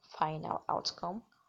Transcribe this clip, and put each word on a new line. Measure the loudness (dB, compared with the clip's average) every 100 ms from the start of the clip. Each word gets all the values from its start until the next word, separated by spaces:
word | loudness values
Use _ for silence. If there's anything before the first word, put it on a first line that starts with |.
| -16 0
final | 0 2 -2 -2 0
outcome. | 0 0 -2 -4 -4 -10 _